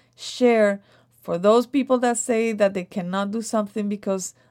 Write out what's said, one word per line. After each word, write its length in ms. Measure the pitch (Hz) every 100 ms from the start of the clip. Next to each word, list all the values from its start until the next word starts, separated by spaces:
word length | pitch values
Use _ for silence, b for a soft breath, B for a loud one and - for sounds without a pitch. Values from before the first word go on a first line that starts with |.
| b
share, 680 | b - - 247 226 208 202 b b b _
for 160 | - 170
those 280 | 202 233 240
people 320 | 285 247 254
that 200 | 240 240
say 340 | - 226 226
that 220 | 214 202
they 100 | 196
cannot 460 | 180 208 175 190 202
do 100 | 220
something 480 | 220 220 208 220 202
because 460 | 202 202 190 180 - _